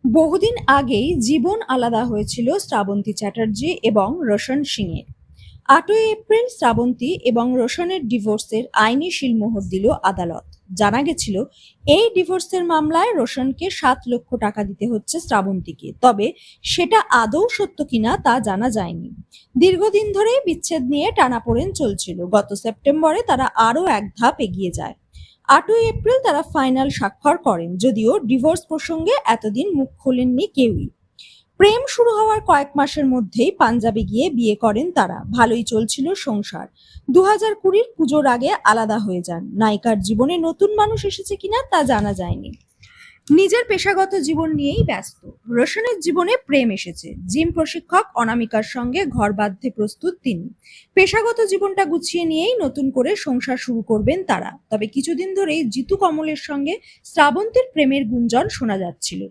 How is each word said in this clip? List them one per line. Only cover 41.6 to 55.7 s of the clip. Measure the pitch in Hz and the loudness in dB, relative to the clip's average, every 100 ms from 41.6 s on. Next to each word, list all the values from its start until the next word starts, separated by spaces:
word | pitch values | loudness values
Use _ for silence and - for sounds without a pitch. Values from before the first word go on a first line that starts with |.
| 523 | 0
তা | 359 | 0
জানা | 262 220 208 | 2 0 0
যায়নি। | 185 175 - 196 - _ _ - - - _ - | -4 -6 -6 -8 -18 _ _ -20 -20 -20 _ 4
নিজের | 302 392 453 480 | 6 6 2 0
পেশাগত | 381 392 381 381 | 0 0 0 0
জীবন | 392 285 311 320 | 0 0 -2 0
নিয়েই | 302 277 359 | 0 -2 0
ব্যস্ত। | 294 196 - - - _ 220 | 0 -2 -8 -20 -20 _ -4
রোশনের | 233 - 427 480 415 | 0 0 -2 -4 -2
জীবনে | 311 320 349 508 - | -2 0 0 -2 0
প্রেম | 285 233 | 0 0
এসেছে। | 190 180 165 - 180 180 | -4 -8 -14 -16 -14 -4
জিম | 233 330 | -2 0
প্রশিক্ষক | 330 311 339 _ 370 - | -2 -4 -6 _ -2 0
অনামিকার | - 226 240 226 214 | -2 -2 -2 -2 -4
সঙ্গে | 214 254 240 285 339 | -4 -6 -4 -2 -2
ঘর | - 208 | 0 -2
বাঁধতে | 202 208 196 254 | 0 -4 -4 -8
প্রস্তুত | - 208 - 339 359 | -4 -6 -4 -8 -4
তিনি। | 262 175 185 - - - _ | -6 -6 -8 -16 -20 -20 _
পেশাগত | - 381 440 440 466 | 2 4 2 0 0
জীবনটা | 415 392 392 381 | 0 0 -2 -2
গুছিয়ে | 381 339 - 339 | 0 -2 -2 -4
নিয়েই | 339 311 381 494 | -2 0 0 0
নতুন | 285 285 269 | -2 -2 -2
করে | 262 262 415 | 0 0 -2
সংসার | - 247 262 254 | -2 -4 -2 -6
শুরু | - 226 | -4 -6
করবেন | - 214 208 349 | -2 0 0 -2
তারা। | 370 185 - - _ | -2 -4 -4 -14 _
তবে | 214 214 | -4 -2
কিছুদিন | 277 302 330 381 | -4 -4 -4 -4
ধরেই | 381 392 311 | -2 0 0
জিতু | 254 | -2